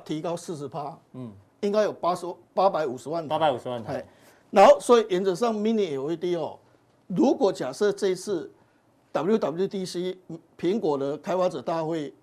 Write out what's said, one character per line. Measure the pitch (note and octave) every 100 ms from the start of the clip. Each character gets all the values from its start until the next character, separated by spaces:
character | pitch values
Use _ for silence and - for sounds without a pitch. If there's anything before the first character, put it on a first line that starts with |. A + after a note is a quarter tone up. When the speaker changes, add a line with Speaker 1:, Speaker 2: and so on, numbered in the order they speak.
| -
Speaker 1:
提 | D#3
高 | E3+ E3+
四 | - D3+
十 | C#3
趴， | D#3 C#3+ D#3+ _
Speaker 2:
嗯。 | B2+ A#2+ G2+ _ _
Speaker 1:
应 | G3+
该 | G#3+
有 | F#3+
八 | C3 E3+ F3+
十， | F3 - _
八 | G#3+ G3
百 | E3 D3
五 | B2
十 | C#3
万 | E3+
台。 | D3
Speaker 2:
八 | D#3
百 | D#3+
五 | A#2+
十 | B2
万 | B2
台。 | A2 B2+
Speaker 1:
哎， | - _ - _ _
然 | - A3
后 | C#4+
所 | - A#3+
以 | A3
原 | F#3 F#3+
则 |
上 | E3+ A#3
mini | G#3+ A3 A3 F3+ C3+
L | C#3+
E | E3
D | F3+ E3+
哦， | B2+ F#2+ _ _ _ _ _
如 | F3+ A#3+ -
果 | G3
假 | - C3
设 | - G#3
这 | G3+ G3
一 | F3+
次 | G#3 F3 - - _ _ _ _ _
W | C#3+ E3 A3
W | F#3 E3+ F#3+
D | G3
C， | F3+ F3 F#3 - _ E3 _ -
苹 | E3+ A3
果 | F#3 C#3
的 | C#3 D3
开 | G3 F3+
发 | F3+
者 | D#3
大 | C#3+ E3
会 | D#3+ E3 C#3+ -